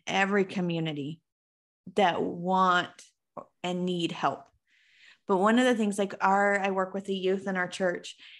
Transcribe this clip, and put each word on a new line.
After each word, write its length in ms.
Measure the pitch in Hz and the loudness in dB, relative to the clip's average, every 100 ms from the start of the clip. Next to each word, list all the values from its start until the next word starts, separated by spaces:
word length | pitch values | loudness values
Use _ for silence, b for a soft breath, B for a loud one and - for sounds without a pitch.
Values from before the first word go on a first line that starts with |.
| - | -4
every 380 | 190 196 202 | 0 2 2
community 760 | 190 196 175 165 160 147 139 160 _ _ _ _ _ _ - 196 | 0 -2 -2 -2 -4 -6 -8 -12 _ _ _ _ _ _ -6 0
that 260 | 185 180 | 2 2
want 680 | 175 180 175 185 185 180 - - - _ _ - - _ | -4 -4 0 2 4 2 0 -8 -20 _ _ -20 -20 _
and 220 | 175 180 | -6 -2
need 280 | 180 180 165 | -2 -2 -2
help. 320 | 170 143 - - _ _ b b b b b - | -2 -2 -2 -10 _ _ b b b b b -2
But 100 | 190 | 2
one 200 | 208 233 | 4 4
of 60 | |
the 100 | 254 | 4
things, 240 | 233 214 202 | 2 0 -2
like, 160 | 196 - | -4 0
our, 380 | 190 196 202 202 | 2 4 2 2
I 120 | 196 | 0
work 240 | 190 185 | 0 -2
with 100 | 196 | -4
the 100 | 196 | -6
youth 320 | 190 185 190 196 | -2 0 -2 -2
in 100 | 185 | -4
our 120 | 180 | -4
church, 480 | - 185 175 - - b | -2 -2 -2 -8 -18 b